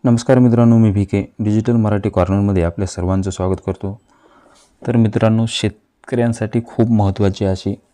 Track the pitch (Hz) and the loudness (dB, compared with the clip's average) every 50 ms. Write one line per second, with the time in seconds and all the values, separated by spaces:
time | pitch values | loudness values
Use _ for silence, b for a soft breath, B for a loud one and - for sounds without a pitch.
0 | - 123 117 117 - - 131 127 127 120 117 117 120 117 117 113 113 107 98 101 | 2 2 0 2 2 2 4 4 4 4 4 4 4 4 6 4 4 4 2 0
1 | 98 95 - 101 98 - _ - 107 104 104 110 107 120 117 117 107 107 104 101 | -2 0 -2 -4 -4 -6 _ -6 -2 0 0 0 0 0 0 0 0 0 -2 -2
2 | 101 107 - 95 87 92 95 101 101 101 98 90 85 85 - - 98 90 - - | -2 -2 0 0 0 0 0 0 0 0 2 0 0 -2 -2 -4 -6 -6 -6 -6
3 | 90 90 95 95 95 98 92 - 92 95 95 92 _ 95 92 - - 98 101 - | -4 -2 -2 -2 -2 -4 -6 -4 -4 -4 -4 -4 _ -8 -8 -6 -8 -10 -10 -12
4 | _ b b b b b b b b b b b b b b _ - 117 113 117 | _ b b b b b b b b b b b b b b _ -6 -2 0 2
5 | 113 107 110 113 110 110 110 113 117 117 - - - 104 - _ _ _ _ _ | 2 2 0 0 0 2 2 0 -2 -4 -4 -4 -4 -6 -6 _ _ _ _ _
6 | _ - 131 120 120 120 117 - 113 107 - 120 117 - - - 117 120 113 104 | _ -6 -2 -2 -2 -2 -2 -4 -6 -4 -4 -6 -6 -4 -2 -2 0 2 2 0
7 | 101 98 98 - 104 95 98 - 104 95 95 - - 98 101 - _ _ | 0 0 0 0 -2 -2 0 -2 -2 -2 -2 -4 -6 -8 -8 -8 _ _